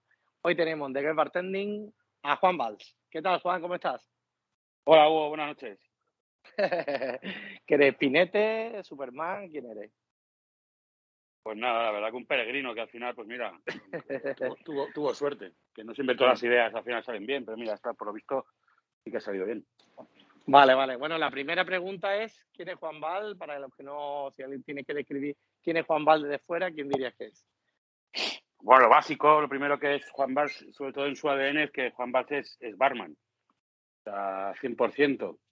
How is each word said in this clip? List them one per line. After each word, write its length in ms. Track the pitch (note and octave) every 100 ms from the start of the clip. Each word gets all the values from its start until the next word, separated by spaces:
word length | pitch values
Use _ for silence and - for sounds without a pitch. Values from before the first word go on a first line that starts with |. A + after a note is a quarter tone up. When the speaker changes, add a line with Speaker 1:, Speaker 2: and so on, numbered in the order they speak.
| _ _ _ _
Speaker 1:
Hoy 140 | F3 F3
tenemos 320 | D#3+ D#3 C#3
en 60 |
The 80 | C3+
Guest 140 | D3 D#3
Bartending 800 | D3+ F3+ F#3 F#3+ G#3 G#3 G#3 - _ _
a 120 | C#3+ C#3
Juan 200 | F#3 E3+
Valls. 400 | A2+ G#2 - _ _
¿Qué 120 | D#3+
tal, 180 | F#3 F3
Juan? 220 | F3+ F3+
¿Cómo 140 | F3 F3+
estás? 340 | E3 B2 _ _ _ _ _ _ _ _
Speaker 2:
Hola, 260 | - D#3 D3+
Hugo. 200 | D#3+ D3+
Buenas 180 | D3+ D3
noches. 320 | D3 A#2 G2 _ _ _ _ _ _ - -
Speaker 1:
<laughs> 0 |
¿Que 1160 | F3+ F3 D3+ C3+ C3 B2 - - - - - D3
eres 180 | C#3
Spinete, 880 | - C#3 D3+ F3+ G#3 G#3+ A3 A3+ D#3
Superman? 680 | - C#3 B2+ C3+ E3 G3+ F#3
¿Quién 200 | D3+ A#2+
eres? 220 | G#2 A2 _ _ _ _ _ _ _ _ _ _ _ _ _ _ _
Speaker 2:
Pues 140 | A2 G#2+
nada, 260 | B2 A#2
la 80 | A2+
verdad 180 | G#2 A2
que 80 | B2
un 80 | A2+
peregrino 480 | C3+ A2+ C#3 C3
que 80 | A2+
al 80 | A2
final, 260 | A#2 A#2+ B2
pues 120 | G#2+
mira, 300 | B2 G#2+ E2+ -
Speaker 1:
<laughs> 720 | - - D#3+ - C#3 C#3 C3
Speaker 2:
tuvo, 180 | B2+ B2+
tuvo, 240 | - C#3+ C#3
tuvo 200 | D3+ D3
suerte. 400 | - C#3+ C#3+ F#2 - _
Que 100 | -
no 100 | A2
siempre 220 | A#2 C3 B2
todas 180 | B2+
las 100 | A2+
ideas 300 | A#2+ A#2+ A2+
al 100 | A2
final 200 | G#2+ A#2
salen 220 | B2 G#2+ G#2+
bien, 200 | C#3 A2
pero 120 | A2
mira, 160 | A2+
esta, 200 | G2+ A#2+
por 140 | A2+ G#2
lo 60 |
visto, 320 | G#2+ - C3+ - _ _ _ _ _
sí 80 | A2
que 60 | A2+
ha 40 |
salido 240 | G#2+ G2 G2
bien. 200 | A2+ - _ _ - - _ _ _ -
Speaker 1:
Vale, 280 | C3+ C3+
vale. 240 | C3 C3+ B2
Bueno, 200 | D3+ D#3+
la 140 | C#3+
primera 320 | C3+ C#3+ F3
pregunta 540 | F3+ F#3 F#3 G3 G3 G3+
es, 280 | A3 - _
¿quién 140 | - F3
es 80 | F3+
Juan 240 | D#3+ D3+
Val? 380 | D#3 F#3+ G#3+ F#3
Para 220 | D#3 C#3+
los 140 | C3+
que 100 | -
no, 460 | C#3 D3 C#3+ C#3+ C#3 -
si 80 |
alguien 180 | C3+ C3+
tiene 200 | C3+ C#3
que 100 | -
describir 440 | D3 C3 C#3 D3 - _ _
quién 140 | E3 E3
es 80 | D#3
Juan 180 | D3+
Val 200 | D3+ D#3
desde 160 | C#3+ C#3+
fuera, 300 | - E3+ F#3
¿quién 200 | D#3 C#3
dirías 260 | C#3 B2+ -
que 120 | A2
es? 180 | - _ _ _ _ _ _ _ - - - _ _
Speaker 2:
Bueno, 240 | G2+ C3
lo 60 | A#2
básico, 500 | D3 - C#3+ D3 D3+
lo 80 | C#3+
primero 320 | C3+ C#3+ C#3+
que 160 | C#3+ C#3+
es 140 | -
Juan 220 | - C3
Val, 160 | C3+ D3
sobre 420 | - G#2 - C#3
todo 140 | C3+ C#3
en 100 | C3
su 140 | D3+
A 60 | C#3
D 120 | C#3
N, 140 | D3+
es 80 | C#3+
que 200 | - B2
Juan 200 | - B2
Val 140 | B2+ B2
es, 280 | C#3+ - -
es 180 | A#2+ G2
barman. 340 | C3+ A#2+ E2
O 920 | D2 _ _ _ _ _ _ _ _
sea, 500 | G#2+ G2+ G2 F#2+ G2 F#2
cien 160 | C3 A#2
por 160 | A#2
ciento. 480 | - C#3+ B2 F#2+ - _